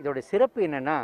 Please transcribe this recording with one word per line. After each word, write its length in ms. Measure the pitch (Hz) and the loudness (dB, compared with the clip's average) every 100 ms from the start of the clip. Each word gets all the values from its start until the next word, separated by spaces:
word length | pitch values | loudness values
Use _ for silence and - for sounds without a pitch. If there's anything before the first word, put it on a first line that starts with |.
இதோட 160 | 143 131 | -6 -6
சிறப்பு 440 | - 202 254 247 | -2 2 2 2
என்னன்னா, 360 | 180 143 135 151 | -2 -2 -2 -2